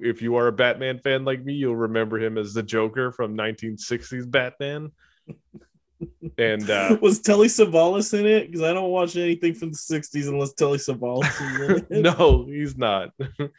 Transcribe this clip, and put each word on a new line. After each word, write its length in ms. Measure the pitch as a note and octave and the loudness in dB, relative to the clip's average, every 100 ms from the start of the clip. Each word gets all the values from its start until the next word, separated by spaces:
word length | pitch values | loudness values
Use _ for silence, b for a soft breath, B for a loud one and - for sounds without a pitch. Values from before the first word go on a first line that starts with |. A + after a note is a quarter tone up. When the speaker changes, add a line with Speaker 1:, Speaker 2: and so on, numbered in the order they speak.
Speaker 1:
if 180 | A#2 A2+ | -4 -4
you 160 | A#2 A#2+ | -2 0
are 120 | A#2+ | 2
a 40 | |
Batman 460 | G#2 B2 A#2 C3 B2+ | 2 2 0 -4 -4
fan 260 | C#3 C3+ | -2 -2
like 180 | C3+ C3 | -2 -4
me, 120 | C3+ | -6
you'll 220 | C#3+ C3 A#2 | -4 -2 -2
remember 420 | A2+ A2+ A2 A2 | -2 -2 -2 -2
him 180 | A2+ A2 | -4 -4
as 160 | G#2 | -6
the 100 | A2 | -6
Joker 480 | G#2 A2+ A2 B2 B2+ | -4 -2 -2 -2 -6
from 240 | B2 A2 | -4 -6
nineteen 440 | G#2+ A2 A2 A2+ G#2+ | -4 -6 -6 -10 -10
sixties 480 | - A#2+ - B2+ B2 | -6 -8 -6 -12 -2
Batman. 640 | C3 B2 - C#3+ D3 D3+ - b b b - _ - _ _ _ - E3+ - D#3+ - | -2 -2 -6 -8 -8 -12 -18 b b b -20 _ -20 _ _ _ -16 -16 -14 -10 0
And, 320 | A2+ G#2+ G#2 | 0 0 0
uh, 280 | - - G#3+ | 2 4 4
Speaker 2:
<laughs> 40 | |
Was 180 | G3+ G#3+ | 4 4
Telly 280 | - G#3 A#3 | 4 6 6
Savalas 680 | A#3 G3+ E3 E3+ G3 G#3+ G#3 | 6 4 4 4 2 0 0
in 100 | G#3 | 4
it? 260 | G#3+ - | 4 2
'Cause 100 | E3+ | -4
I 100 | D#3+ | -2
don't 180 | F#3 F#3 | 0 0
watch 260 | F#3 F3 F3 | 0 0 0
anything 380 | F3 E3+ E3+ | -2 0 -2
from 160 | E3 E3 | -2 -8
the 80 | D3+ | -8
sixties 500 | - D#3 - D3 C#3+ | -6 -6 -4 -6 -4
unless 240 | C#3+ C#3 | -2 -4
Telly 260 | - C#3+ C#3+ | 0 0 0
Savalas 460 | - B2 A#2+ B2+ C#3+ - | -2 -4 -4 -2 -2 -2
is 200 | C#3 C3 | -6 -4
in 160 | C#3+ F3+ | 0 0
it. 100 | - | 0
Speaker 1:
<laughs> 120 | G#3 | 2
No, 400 | E3+ E3 E3 B2 B2+ | 4 6 6 6 2
he's 300 | D3 D3 C3 | -6 -6 -2
not. 340 | A#2 G2 - - | 0 0 -4 -10
<laughs> 200 | C3+ - C#3+ | -10 -8 -10